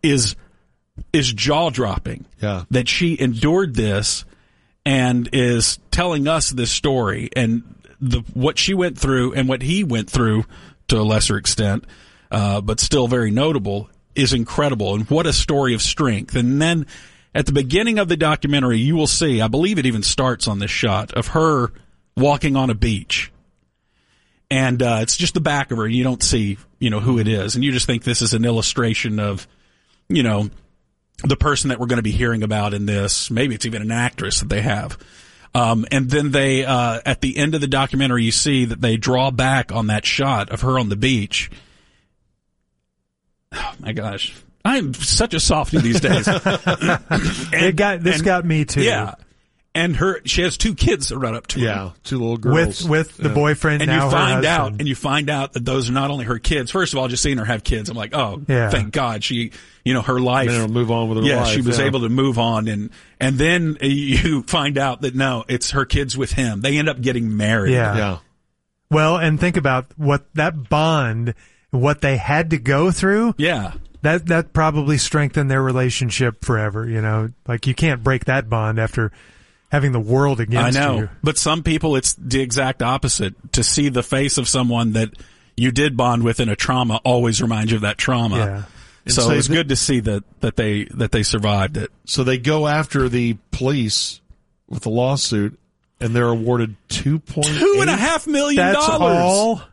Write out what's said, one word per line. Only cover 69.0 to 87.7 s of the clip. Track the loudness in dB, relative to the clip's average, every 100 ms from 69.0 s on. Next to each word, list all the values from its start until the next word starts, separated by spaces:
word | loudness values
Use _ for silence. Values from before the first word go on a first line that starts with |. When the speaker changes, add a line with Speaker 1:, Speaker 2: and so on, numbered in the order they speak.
| 4 2
Speaker 3:
and | 2 2
think | 2 2
about | 2 0 -2 -4
what | 0 0 -2
that | -2 -2 -2 -2
bond, | 2 4 2 0 -2 -4 -6 -12 _ _
what | 0 2 2
they | 0 0
had | 0 0 0
to | -2
go | 2 2 2
through. | 2 2 2 2 0
Speaker 1:
Yeah. | 0 0 -4 -8 -14 -4
Speaker 3:
That, | 0 0 2
that | 0 0
probably | 2 2 2 0 0
strengthened | 2 0 0 0 0
their | 2
relationship | 2 2 0 0 -4 0 -2 -2
forever, | -2 0 0 -4 -4
you | -2
know? | 0 0 -2 -6 -6
Like, | -4 -2
you | 0
can't | 0 0
break | 0 -2 0
that | -2 0
bond | -2 0 0
after | -2 -2 -4 -4 -20 -20 _ _ _
having | 0 2
the | 0
world | 2 2 2 0
against | 0 2 2 2
Speaker 1:
I |
know. | 2 0
Speaker 3:
you. | -4 -2
Speaker 1:
But | -2 0
some | 0 0
people, | 0 0 0 0
it's | 0 -4
the | -4 -2
exact | -2 -2 -2 -2
opposite. | -2 -2 -2 -2 -4 -6 -4
To | -2
see | 0 2 0
the | 0
face | -2 -2 0 -2
of | -2
someone | 0 0 0 0
that | 0 -2 -4 -20 -20 _ -2
you | 0
did | 2 0 2
bond | 2 2
with | 2 0
in | 0
a | -2
trauma | -2 0 0 0
always | 2 2 2 2
reminds | 0 0 0